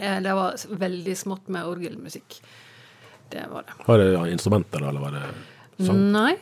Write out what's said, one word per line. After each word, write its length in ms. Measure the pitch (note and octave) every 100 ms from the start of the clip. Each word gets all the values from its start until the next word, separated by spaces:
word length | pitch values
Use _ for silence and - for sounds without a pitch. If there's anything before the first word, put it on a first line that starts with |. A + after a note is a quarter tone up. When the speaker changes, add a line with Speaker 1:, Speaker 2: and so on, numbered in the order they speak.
Speaker 1:
Eh, 200 | G3+ F#3+
det 80 | F#3+
var 240 | F#3+ F#3 -
s-, 80 | -
veldig 460 | G3+ F#3 F3+ F3 F#3 -
smått 260 | F#3+ -
med 160 | F#3 E3
orgelmusikk. 720 | F3 E3+ - C3+ - - - - - - - - - - - -
Det 160 | - D2+
var 160 | - -
det. 80 | - -
Speaker 2:
Var 120 | A2+
det 340 | F#2+ F2+ E2+
instrumenter 480 | F2 - G#2 F2 D#2+
da, 80 | C#2+
eller 120 | C#2
var 100 | C#2
det 160 | C#2+ C#2+ - - - - -
sang? 200 | F#3 G3 G3+
Speaker 1:
Nei, 220 | G#3 A#3 F#4